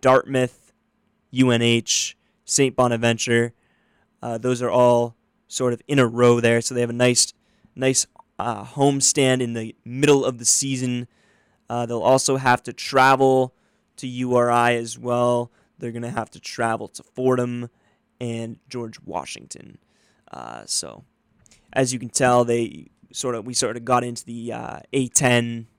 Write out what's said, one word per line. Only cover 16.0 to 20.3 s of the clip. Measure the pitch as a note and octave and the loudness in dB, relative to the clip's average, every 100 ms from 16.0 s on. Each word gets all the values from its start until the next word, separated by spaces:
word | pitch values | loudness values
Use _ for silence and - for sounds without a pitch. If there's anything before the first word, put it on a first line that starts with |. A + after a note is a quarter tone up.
| A#2 | -8
have | A#2+ G#2+ | -8 -10
to | D#3 | -12
travel | - - A#2 A2+ A2+ | -16 -6 -4 -4 -8
to | - | -16
Fordham | - - B2+ B2+ B2 A#2+ A#2 _ _ _ _ _ | -20 -2 0 0 -2 -6 -12 _ _ _ _ _
and | A#2+ A2+ A#2 A2+ _ | -10 -8 -8 -12 _
George | B2 A2+ A2+ | -12 -12 -14
Washington. | - D#2 C#2 - - - - - _ _ _ _ _ | -12 -10 -10 -14 -18 -20 -20 -20 _ _ _ _ _